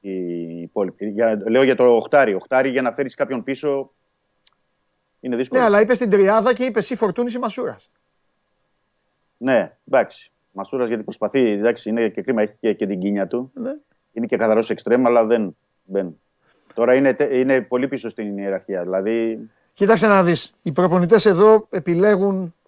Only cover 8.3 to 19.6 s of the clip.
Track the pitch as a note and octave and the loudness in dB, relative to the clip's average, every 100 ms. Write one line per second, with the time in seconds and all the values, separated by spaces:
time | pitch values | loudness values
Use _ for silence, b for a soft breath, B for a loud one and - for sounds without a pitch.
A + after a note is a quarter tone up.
8.3 | _ _ _ _ _ _ _ _ _ _ | _ _ _ _ _ _ _ _ _ _
9.3 | _ B2+ B2 - _ - C3 G#2+ - _ | _ 0 0 0 _ -2 0 0 -6 _
10.3 | _ _ G2 F#2+ C3+ A#2+ A2+ G#2+ G#2+ G#2 | _ _ -14 -8 -4 -4 -4 -8 -6 -4
11.3 | C#3 A#2+ G2+ A2+ A2+ A2 A#2 A2+ G#2+ G2 | 0 0 2 0 -2 -4 -2 -2 -4 -4
12.3 | A#2 G#2+ _ A#2 G2+ G2+ G2 G2 G2+ F#2+ | -2 -2 _ -4 -2 -4 -2 -2 -2 -4
13.3 | A#2+ C3 C4+ A#3+ D4+ _ _ _ - A#3 | -6 -8 -10 -10 -10 _ _ _ -10 -4
14.3 | B2+ A2+ A2 A2 A2+ - A#2+ B2 A#2+ A2+ | -2 2 2 0 -6 0 2 4 2 2
15.3 | A#2 G2+ - _ _ _ F#2+ F#2 D#2 _ | 0 -2 -8 _ _ _ -6 -6 -12 _
16.3 | _ _ _ _ - A#2+ B2+ C#3 B2+ D3 | _ _ _ _ -2 2 4 4 2 0
17.3 | C3 C3 C3 G#2+ B2 C3+ C3 A2+ - G#2 | 0 2 0 0 -4 -2 -6 -10 -10 -8
18.3 | G2+ G2 F#2+ - F#2+ F2 F#2+ G2 A2+ A2+ | -6 -6 -6 -6 -6 -4 -4 -2 -2 -4
19.3 | A2 A2+ _ | -6 -12 _